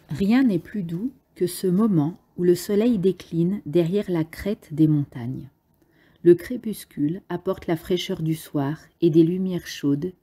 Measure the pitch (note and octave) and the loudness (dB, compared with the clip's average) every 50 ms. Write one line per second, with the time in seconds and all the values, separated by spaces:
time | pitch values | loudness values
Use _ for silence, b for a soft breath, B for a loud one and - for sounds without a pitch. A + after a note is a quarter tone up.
0 | _ - D3+ C3+ G3 G3 A3+ C4 C#4 A#3+ F#3+ E3+ - - - G#3 F3 E3+ E3+ E3+ | _ -10 -6 -2 0 2 4 4 4 4 2 0 -2 -4 -8 -8 -6 -6 -6 -6
1 | G#3+ C#4 - _ _ _ _ - F#3 F3 - - - F#3 F3 F#3+ A3+ A3+ G3 D#3+ | -6 -8 -10 _ _ _ _ -4 -4 -4 -4 -2 -2 0 2 2 2 4 2 2
2 | C#3+ D#3 F#3 - _ _ - - F3 F3+ F3 F3 - - G#3 G3+ G#3+ B3 A#3+ G3 | 0 0 -4 -8 _ _ -6 -2 2 2 2 2 2 -2 0 2 2 2 2 2
3 | E3+ G3 F3+ - - - - E3 E3+ F3 G3+ G#3 - - D3 F3 E3+ D#3+ F#3+ G3+ | 2 0 0 -2 -6 -6 -2 0 0 0 0 -4 -6 -2 0 0 2 2 0 -2
4 | G#3 - F3+ E3 D#3 D#3+ - - - G3 G#3+ - - - D3+ C#3+ D#3+ D#3 D3+ D3 | -2 -2 -2 -2 -2 -4 -6 -8 -6 -6 -6 -6 -8 -8 0 2 4 4 4 2
5 | C#3+ - - C3 A#2 A#2+ C3 C3 C3 B2+ _ _ _ _ _ _ b b b b | 0 -4 -6 -10 -8 -8 -8 -10 -12 -16 _ _ _ _ _ _ b b b b
6 | b b b b - E3+ F3 E3+ - - B3+ A#3 - A3 G3 - - _ - - | b b b b 6 6 6 6 4 -8 -10 -8 -6 -8 -8 -10 -12 _ -6 -4
7 | C#3+ D3 E3+ G3 _ - F3+ F3 - F#3+ F#3 - - - E3+ D#3+ - - F#3+ F3 | -4 -4 -4 -6 _ -8 -8 -6 -4 -4 -6 -6 -4 -4 -4 -4 -2 -2 -2 -2
8 | - - F#3+ F3 D#3+ D#3+ D#3+ D#3+ - - - D3+ C#3 C3+ D#3 - - - _ - | -2 -4 -6 -4 -2 -2 -4 -4 -6 -6 -4 -2 -2 -2 -4 -6 -10 -18 _ 0
9 | - E3+ D3+ E3 D#3+ D#3+ F3+ F#3 F#3+ F#3 F3+ E3+ - - - - - C#3+ C#3+ D3 | 2 4 6 6 6 6 4 -2 -2 -4 -4 -6 -8 -10 -12 -4 -2 -2 -2 0
10 | E3 F#3 - _ | -2 -8 -10 _